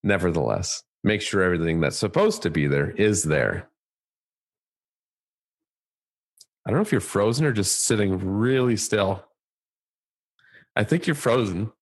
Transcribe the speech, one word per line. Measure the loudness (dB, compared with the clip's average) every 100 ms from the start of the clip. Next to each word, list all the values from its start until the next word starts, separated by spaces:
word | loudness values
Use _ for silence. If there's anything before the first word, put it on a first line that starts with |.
Nevertheless, | 0 0 2 0 -2 -2 -4 -8 _ _
make | -2 -2
sure | -2 0
everything | 2 2 0 2
that's | 0 0
supposed | -2 2 0 0
to | -2
be | 0 0
there | 0 -2
is | 0 0 2
there. | 0 0 0 -4 -10 _ _ _ _ _ _ _ _ _ _ _ _ _ _ _ _ _ _ _ _ _ _ _ _ _ _ _ -20 _ -2
I |
don't | 0
know |
if | 2
you're | 0
frozen | 0 0 2 2 0
or |
just | 0 -2 -2
sitting | 0 2 2 0
really | -2 0 0 2 2 0
still. | 0 0 0 -2 -8 _ _ _ _ _ _ _ _ _ _ _ _ -20 _ -4
I |
think | 0 0 0
you're | -2
frozen. | 0 0 0 -4 -6 _